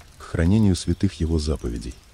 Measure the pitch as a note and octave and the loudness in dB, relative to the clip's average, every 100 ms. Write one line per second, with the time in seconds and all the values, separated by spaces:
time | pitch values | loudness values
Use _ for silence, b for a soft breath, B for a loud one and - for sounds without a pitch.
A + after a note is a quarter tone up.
0 | - - - - E2+ A2 G#2 F2+ - F2 | -20 -20 -8 0 2 4 4 2 0 0
1 | G2 - D#2+ D#2+ D2+ C#2+ A#1+ A1+ B1 - | 0 0 -2 0 -2 -4 -4 -8 -10 -14
2 | - | -20